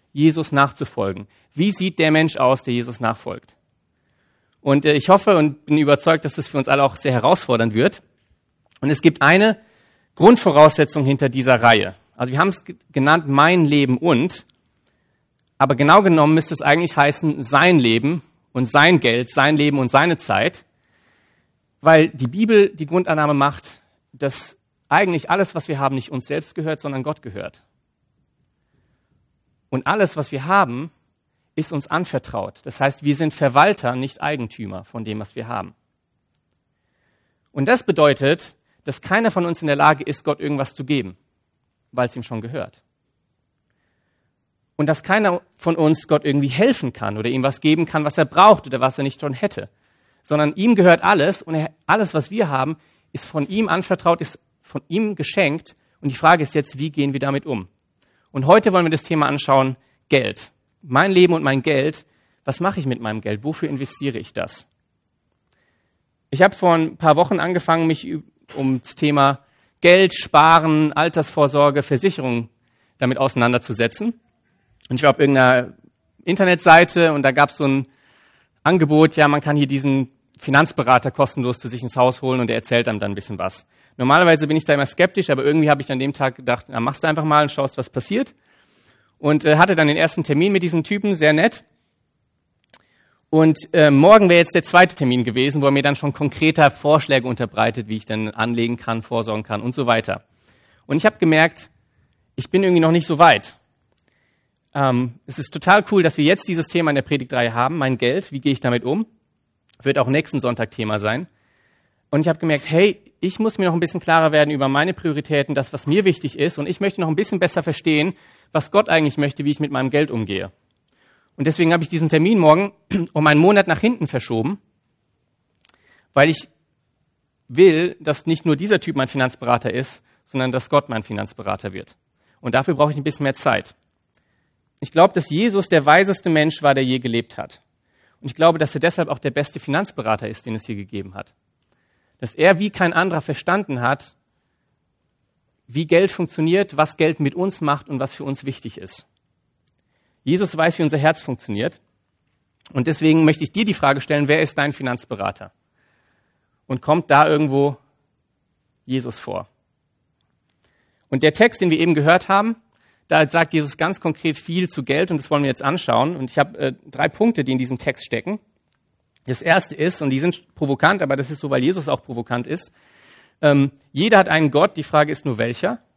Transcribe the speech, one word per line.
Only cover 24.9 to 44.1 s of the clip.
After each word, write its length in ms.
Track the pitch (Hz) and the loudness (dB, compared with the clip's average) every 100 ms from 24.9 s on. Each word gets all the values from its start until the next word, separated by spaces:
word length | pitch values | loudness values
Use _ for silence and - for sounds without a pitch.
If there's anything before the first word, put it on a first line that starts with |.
| 156 196 165 - | 0 2 -2 -2
alles, 240 | 180 196 165 | -2 -2 -6
was 120 | - | -8
wir 100 | 139 | -4
haben, 160 | 139 135 | -2 -4
nicht 160 | - | -8
uns 160 | 131 - | -12 -8
selbst 260 | 147 - | -8 -8
gehört, 280 | - 156 156 | -10 -8 -8
sondern 200 | 147 135 | -8 -8
Gott 220 | 131 156 | -8 -10
gehört. 400 | 117 98 95 - _ _ _ _ _ _ _ _ _ _ _ _ _ _ _ _ _ _ _ _ _ | -12 -14 -14 -16 _ _ _ _ _ _ _ _ _ _ _ _ _ _ _ _ _ _ _ _ _
Und 180 | 131 139 | -6 -2
alles, 280 | 208 185 156 | 0 0 -2
was 160 | 139 | -8
wir 140 | 139 143 | -8 -2
haben, 460 | 196 151 120 160 _ _ _ _ _ _ - | 0 0 -4 -10 _ _ _ _ _ _ -10
ist 180 | 156 | -6
uns 140 | 151 - | -8 -4
anvertraut. 720 | 160 175 131 - 113 98 - | -6 -4 -6 -6 -8 -10 -12
Das 160 | - - | -18 -4
heißt, 240 | 139 - | -4 -2
wir 120 | 147 143 | -4 -2
sind 180 | 156 | -4
Verwalter, 640 | - 143 135 185 202 123 127 | -2 0 4 2 2 -4 -6
nicht 260 | 135 - | -8 -8
Eigentümer 640 | 147 147 113 - 104 92 | -8 -6 -10 -12 -14 -14
von 200 | - 117 | -16 -14
dem, 160 | 110 107 | -10 -10
was 160 | 104 - | -12 -14
wir 120 | 113 | -10
haben. 260 | 113 95 _ _ _ _ _ _ _ _ _ _ _ _ _ _ _ _ _ _ | -10 -10 _ _ _ _ _ _ _ _ _ _ _ _ _ _ _ _ _ _
Und 160 | 143 139 | -4 0
das 140 | 247 | 0
bedeutet, 720 | - 160 151 131 135 170 - _ _ _ | 0 2 2 2 0 -2 -6 _ _ _
dass 180 | - - | -14 -14
keiner 300 | - 196 226 | -4 -2 0
von 160 | 190 175 | -2 -4
uns 160 | 165 | -4
in 40 | 156 | -4
der 80 | 143 | 2
Lage 280 | 151 147 | 2 2
ist, 200 | 151 143 | -4 -6
Gott 160 | - 143 | -6 -6
irgendwas 360 | 147 143 135 - | -4 -4 -6 -10
zu 100 | 131 | -6
geben, 320 | 143 95 87 _ _ _ _ _ _ _ | -4 -4 -14 _ _ _ _ _ _ _
weil 140 | 123 123 | -6 -4
es 100 | 127 | -6
ihm 60 | |
schon 200 | 117 113 | -10 -10
gehört. 420 | 113 135 - _ _ _ _ _ _ _ _ _ _ _ _ _ _ | -10 -12 -12 _ _ _ _ _ _ _ _ _ _ _ _ _ _